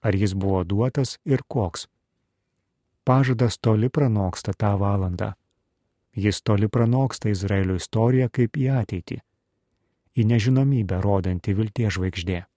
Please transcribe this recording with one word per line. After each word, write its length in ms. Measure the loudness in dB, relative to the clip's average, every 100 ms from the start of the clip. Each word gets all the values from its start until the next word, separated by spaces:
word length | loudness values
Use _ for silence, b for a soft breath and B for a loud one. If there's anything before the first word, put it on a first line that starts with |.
Ar 140 | 2 2
jis 180 | 0
buvo 300 | 0 0 0
duotas 560 | 0 0 0 -2 -4 -6 -2
ir 180 | -2 -2
koks? 400 | -4 -4 -6 -14 _ _ _ _ _ _ _ _ _ _ _ 2
Pažadas 520 | 2 4 2 0 0
toli 320 | 2 2 2
pranoksta 640 | 0 0 2 -2 -4 -8
tą 240 | -2 0 0
valandą. 560 | 0 0 -2 -4 -8 -10 _ _ _ _ _ _ _ -2
Jis 260 | 0 0
toli 260 | 0 2 2
pranoksta 640 | 2 2 2 0 -2 -4
Izraelio 460 | -2 0 0 0 -2
istoriją 540 | -4 0 2 2 0
kaip 280 | 0 -2 0
į 80 | -2 0
ateitį, 360 | -2 -6 -8 -12 _ _ _ _ _ _ _ _ _ 0
į 40 | 2
nežinomybę 760 | 4 4 2 2 0 0 -2
rodanti 520 | 0 0 0 -4 -2
vilties 400 | -2 -2 -2 -2 -2
žvaigždė. 480 | -4 -4 -6 -6 -8